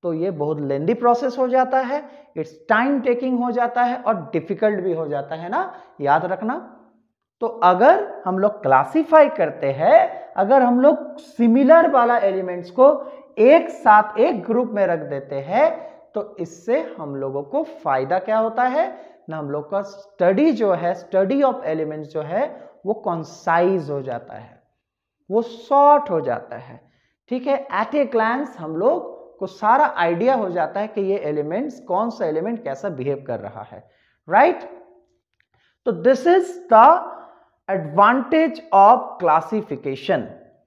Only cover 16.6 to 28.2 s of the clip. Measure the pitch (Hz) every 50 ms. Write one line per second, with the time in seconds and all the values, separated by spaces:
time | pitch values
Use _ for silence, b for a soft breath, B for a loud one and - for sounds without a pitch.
16.6 | _ 226 240 311 - - - - 165 143 139 135 135 135 135 139 143 143 - 285
17.6 | 320 302 - - - 156 135 131 135 139 175 190 185 - 220 220 220 226 220 233
18.6 | 247 254 254 302 349 381 - - - - _ _ _ - 160 156 151 139 143 147
19.6 | 151 - 196 196 202 202 - - - - _ _ 185 175 196 202 302 320 277 214
20.6 | 226 202 180 165 165 175 185 175 - - - 185 196 190 269 277 285 262 247 262
21.6 | - 160 160 156 156 156 151 156 156 151 - 160 151 151 175 208 277 294 - -
22.6 | - - _ _ _ 185 220 - - 208 170 165 156 - - - - 180 165 170
23.6 | 175 185 190 185 156 143 147 139 131 127 120 120 - - - 107 113 113 _ _
24.6 | _ _ _ _ _ _ _ _ _ _ _ _ _ _ 190 226 233 233 - -
25.6 | - - 285 277 285 285 294 285 - - 185 156 - 135 117 113 - - 113 113
26.6 | 120 127 117 - _ _ _ _ _ _ _ _ _ _ 240 254 247 277 277 269
27.6 | 277 277 - 190 226 - - 294 277 233 - 226